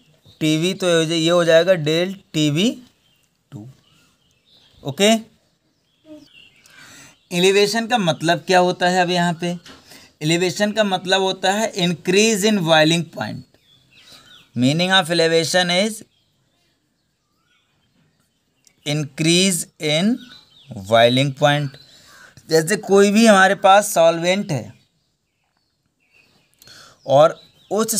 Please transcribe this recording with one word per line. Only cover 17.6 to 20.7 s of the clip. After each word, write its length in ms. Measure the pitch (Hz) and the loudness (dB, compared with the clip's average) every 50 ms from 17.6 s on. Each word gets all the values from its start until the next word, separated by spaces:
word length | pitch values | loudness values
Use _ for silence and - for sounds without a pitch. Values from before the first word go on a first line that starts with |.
| _ _ _ _ _ _ _ _ _ _ _ _ _ _ _ _ _ _ _ _ _ _ _ _ - | _ _ _ _ _ _ _ _ _ _ _ _ _ _ _ _ _ _ _ _ _ _ _ _ -10
increase 760 | 151 147 151 147 143 - - 156 165 170 196 - 196 180 160 - _ _ - 170 151 | -8 -6 -6 -6 -8 -8 -4 0 2 2 2 2 0 0 -4 -8 _ _ -10 -6 -4
in 260 | 151 160 190 220 254 - - - - - _ _ _ _ _ 135 | -2 0 0 0 -2 -4 -8 -20 -20 -20 _ _ _ _ _ -18